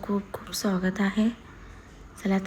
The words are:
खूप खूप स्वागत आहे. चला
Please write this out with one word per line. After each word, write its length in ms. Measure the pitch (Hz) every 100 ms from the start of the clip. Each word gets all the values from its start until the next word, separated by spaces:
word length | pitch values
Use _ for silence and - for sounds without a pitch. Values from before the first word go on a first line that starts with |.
खूप 320 | - 202 196
खूप 220 | - - 180
स्वागत 440 | 214 185 185 190
आहे. 300 | 196 208 220 233 - - - - - - - -
चला 140 | 196 190